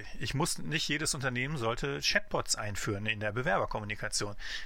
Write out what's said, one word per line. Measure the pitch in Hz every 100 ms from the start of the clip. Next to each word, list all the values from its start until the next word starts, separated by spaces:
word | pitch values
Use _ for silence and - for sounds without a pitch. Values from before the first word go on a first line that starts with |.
| 107 -
ich | 120
muss, | 135 - -
nicht | 151 151 -
jedes | 147 156
Unternehmen | 151 131 123 135 156
sollte | 113 120 147 143
Chatbots | 143 - - 151 - -
einführen | 110 101 - 101 107
in | 110
der | 107
Bewerberkommunikation. | 104 135 190 107 113 104 107 110 - 104 101 - -